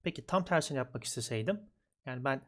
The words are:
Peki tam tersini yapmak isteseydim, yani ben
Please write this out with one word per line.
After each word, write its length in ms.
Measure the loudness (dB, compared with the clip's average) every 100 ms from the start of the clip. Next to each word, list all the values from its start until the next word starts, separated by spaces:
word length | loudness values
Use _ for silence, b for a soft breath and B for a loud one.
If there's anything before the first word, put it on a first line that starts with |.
Peki 240 | -4 -6 0
tam 180 | 0
tersini 340 | 4 2 4 -2
yapmak 260 | -2 -4
isteseydim, 560 | -4 -4 -2 0 0 -2 -4 _ _ _ -8
yani 180 | -2
ben 180 | 0 0